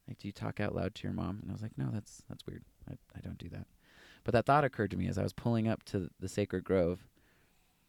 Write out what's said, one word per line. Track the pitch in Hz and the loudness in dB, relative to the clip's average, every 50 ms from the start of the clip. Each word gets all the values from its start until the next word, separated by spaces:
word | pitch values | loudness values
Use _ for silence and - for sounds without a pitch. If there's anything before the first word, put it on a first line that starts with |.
| _ - | _ -14
Like, | 120 - | -14 -10
do | - 104 | -10 -10
you | |
talk | - - 110 107 104 - | -8 -6 -6 -6 -4 -2
out | 104 - - | -2 -2 0
loud | - 90 95 - | -2 -2 -2 -4
to | - - | -6 -6
your | 98 | -4
mom?" | 95 90 87 90 95 107 | -4 -2 -2 -4 -4 -6
And | - - | -6 -8
I | 98 | -8
was | 98 | -6
like, | 110 110 - 139 | -6 -8 -6 -4
"No, | 135 127 | -4 -2
that's, | 117 107 - - - - - - | -2 -4 -6 -8 -14 -20 -16 -14
that's | - - - - | -14 -14 -12 -12
weird. | - - - - _ _ - - | -12 -12 -14 -18 _ _ -14 -12
I, | - - _ _ - - | -12 -12 _ _ -14 -12
I | |
don't | - 92 90 - | -10 -10 -10 -10
do | - 85 | -10 -12
that." | 92 98 92 - _ _ _ _ - - - - - - - | -10 -10 -12 -12 _ _ _ _ -20 -20 -20 -20 -20 -10 -2
But | - | 2
that | 107 117 110 | 4 4 6
thought | - 139 151 147 | 6 6 6 6
occurred | 131 - - 107 95 | 4 2 2 0 2
to | 95 92 | 2 0
me | 92 92 | 0 0
as | 92 98 | 2 2
I | 98 | 0
was | 98 - | 0 -2
pulling | - - 120 117 113 110 113 | -2 0 2 2 4 4 2
up | 110 - - | 0 0 -2
to | - - 101 87 - - - | -2 -2 -2 -2 -2 -6 -8
the | 92 95 | -8 -6
Sacred | - - 104 - - 92 87 | 0 0 0 2 0 -2 2
Grove. | - 95 95 87 85 87 90 - - _ _ _ _ _ _ _ _ _ _ _ _ _ _ _ | 4 4 6 6 4 2 -2 -6 -16 _ _ _ _ _ _ _ _ _ _ _ _ _ _ _